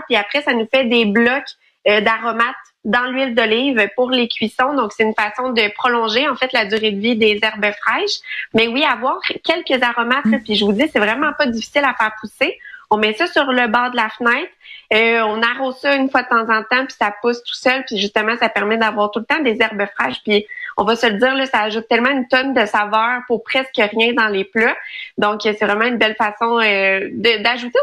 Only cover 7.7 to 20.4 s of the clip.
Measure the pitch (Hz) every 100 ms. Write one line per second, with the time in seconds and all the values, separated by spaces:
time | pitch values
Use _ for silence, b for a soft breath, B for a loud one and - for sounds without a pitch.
7.7 | - - 254 403 - B B B 226 226
8.7 | 240 302 240 254 359 - - - 339 330
9.7 | 269 247 233 233 247 220 226 - 202 202
10.7 | 202 311 254 208 240 302 294 285 226 -
11.7 | 285 277 240 220 - 214 - 302 - B
12.7 | B B 214 214 214 339 339 277 254 240
13.7 | 233 247 247 220 - 240 247 359 _ B
14.7 | B B 214 226 233 214 220 233 247 262
15.7 | 254 285 277 269 269 240 233 226 220 214
16.7 | 254 269 - 214 208 240 240 - - 254
17.7 | 262 262 208 202 220 214 240 226 220 202
18.7 | 226 220 208 208 226 226 302 269 214 220
19.7 | 214 202 - 254 - - 208